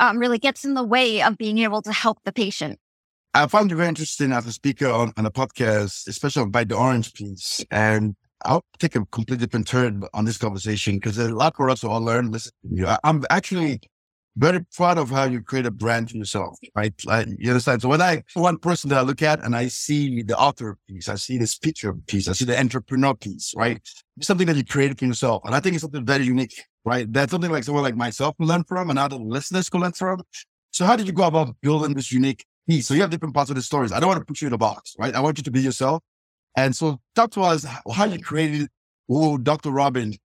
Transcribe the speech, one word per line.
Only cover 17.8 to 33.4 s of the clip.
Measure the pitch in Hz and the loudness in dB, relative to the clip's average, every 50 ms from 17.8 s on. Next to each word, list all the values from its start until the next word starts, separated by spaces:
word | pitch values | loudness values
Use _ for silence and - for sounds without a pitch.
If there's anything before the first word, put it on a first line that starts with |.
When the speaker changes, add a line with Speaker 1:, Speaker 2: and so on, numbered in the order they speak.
Speaker 2:
So | 120 127 | 2 2
when | 143 156 180 | 2 4 4
I, | 185 170 147 110 - - | 2 2 0 -4 -6 -2
one | 180 170 180 170 - | 0 2 2 0 0
person | - 165 175 160 - 143 | 0 -2 -2 -2 0 0
that | 139 135 | 2 2
I | |
look | 127 131 143 - 156 | 2 2 0 0 2
at | 151 151 151 - | 2 2 2 0
and | 117 120 | -2 -2
I | 117 123 127 | -2 -2 -4
see | - - - - 147 147 147 139 127 117 113 | -4 -6 -4 -2 0 0 0 0 -2 -4 -4
the | 101 113 | -2 0
author | - - 143 139 - 123 110 98 - _ | 2 4 2 2 0 -6 -10 -10 -12 _
piece, | - 95 92 87 - | -18 -16 -12 -10 -8
I | 101 | -8
see | 101 - - 127 123 | -8 -6 -4 -2 -2
the | 117 | -2
speaker | 110 - - - 156 160 - - 104 92 87 - | -2 -2 -4 -4 -4 -4 -4 -4 -6 -6 -6 -6
piece, | - - 98 95 - | -4 -2 -2 0 0
I | 95 | -2
see | - 131 | -2 0
the | 120 120 - | 0 2 2
entrepreneur | 135 123 120 131 104 - 135 131 135 139 135 | 2 0 0 -4 -6 -4 0 2 2 2 2
piece, | - - 104 92 - - - - | 0 -6 -12 -12 -10 -10 -8 -4
right? | - 113 120 120 - - - - - - _ _ - | -2 0 0 -2 -4 -8 -16 -20 -20 -20 _ _ -6
It's | - | -2
something | - 202 175 185 170 | 0 2 2 2 2
that | 165 | 2
you | 143 127 | 2 0
created | - - 143 135 139 139 - | 0 0 2 2 2 0 0
for | 135 | -2
yourself. | 127 120 - - 123 113 101 - | -2 0 0 0 0 0 0 -2
And | - 117 | -2 -2
I | 139 | 0
think | 139 190 175 | 0 0 -2
it's | 160 | -2
something | 156 156 139 147 123 | -4 -6 -8 -4 0
very | 110 139 139 135 | 2 2 2 2
unique, | 123 127 127 131 113 - - - _ _ _ - | 2 0 0 0 -2 -6 -14 -20 _ _ _ -4
right? | 113 120 123 120 107 | -2 -2 -2 -2 -2
That's | 113 135 143 135 | 0 0 0 0
something | - 180 170 175 | 0 -2 -2 0
like | 160 147 113 | -2 -2 -2
someone | 120 147 147 143 | 0 0 0 0
like | 135 117 | 0 0
myself | 117 120 120 110 - 135 151 151 | -2 -4 -4 -4 -2 -2 -2 -2
can | - 165 | 0 0
learn | 156 170 175 165 | 0 0 0 0
from | - 180 180 185 170 | -2 -4 -4 -4 -2
and | 139 135 | -2 -2
other | 139 143 139 | -2 -2 -4
listeners | 131 113 107 117 135 139 - 180 185 175 - | -6 -8 -6 -6 -6 -6 -4 -2 -4 -2 -2
can | - 180 | -2 -2
learn | 180 180 170 | -2 -2 -4
from. | - 185 185 190 - - _ - - - _ _ _ _ _ | -4 -4 -6 -6 -6 -10 _ -20 -20 -20 _ _ _ _ _
So | - - 180 | -4 0 4
how | 185 240 | 4 4
did | 233 214 | 4 4
you | 185 175 | 2 4
go | 156 190 | 4 4
about | 170 156 160 156 123 107 - - | 4 4 4 2 0 -2 -2 0
building | 139 151 156 151 147 143 | 0 2 2 2 0 -2
this | 139 127 - 123 | -2 -2 0 2
unique | 127 131 135 131 - - _ _ _ _ - | 2 4 2 2 -2 -8 _ _ _ _ 2
piece? | 165 151 117 | 2 2 2
So | - 135 | 2 2
you | 151 | 4
have | 196 185 | 4 2
different | 160 170 160 156 123 | 0 -2 -4 -2 0
parts | 143 | 0